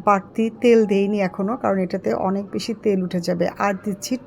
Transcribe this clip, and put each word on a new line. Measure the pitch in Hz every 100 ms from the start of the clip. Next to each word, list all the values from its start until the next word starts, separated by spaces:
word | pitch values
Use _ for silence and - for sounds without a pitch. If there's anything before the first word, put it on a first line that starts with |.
| 208
বাড়তি | 196 - - 226 -
তেল | 240 226 208
দেইনি | 196 202 208 185
এখনও, | - 196 170
কারণ | 214 196
এটাতে | 180 185 - - 190
অনেক | 196 196
বেশি | 208 233 220
তেল | 214 190
উঠে | 180 180
যাবে। | 175 175 175 -
আর | 202 190
দিচ্ছি | 208 190 - 247